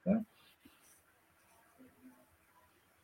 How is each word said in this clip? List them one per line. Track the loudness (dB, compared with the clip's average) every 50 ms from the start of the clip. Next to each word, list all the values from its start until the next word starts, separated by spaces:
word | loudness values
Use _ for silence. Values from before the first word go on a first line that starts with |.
| 4
tá? | 6 6 6 4 0 -10 -20 -20 -20 -20 -20 -20 -20 -20 -20 -20 -20 -20 -20 -20 -20 -20 -20 -20 -20 -20 -20 -20 -20 -20 -20 -20 -20 -20 -20 -20 -20 -20 -20 -20 -20 -20 -20 -20 -20 -20 -20 -20 -20 -20 -20 -20 -20 -20 -20 -20 -20 -20 -20